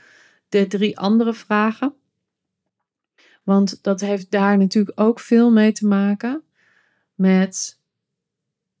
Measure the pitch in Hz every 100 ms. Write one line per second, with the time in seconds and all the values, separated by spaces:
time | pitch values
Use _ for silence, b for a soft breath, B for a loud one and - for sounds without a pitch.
0 | b b b b b 208 196 202 208 -
1 | 196 226 226 226 - 208 214 220 269 -
2 | _ _ _ _ _ _ _ _ _ _
3 | _ _ b b - 196 196 - - 196
4 | 202 202 185 208 202 202 196 220 202 -
5 | 214 233 - 233 240 220 214 214 208 202
6 | 202 202 233 285 _ _ _ _ _ _
7 | _ _ 190 190 190 - - _ _ _
8 | _ _ _ _ _ _ _ _